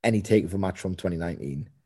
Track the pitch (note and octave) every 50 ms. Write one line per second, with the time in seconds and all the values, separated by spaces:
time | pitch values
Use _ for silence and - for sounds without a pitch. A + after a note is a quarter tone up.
0 | - A2+ A2+ G#2+ G2 - A2 G#2+ - E2+ F#2 G2 G2 F#2 F2+ - - F#2+ F#2 -
1 | - F#2 F2 E2 E2+ E2+ E2 - - C#2+ C#2 C#2+ A2 - _ _ _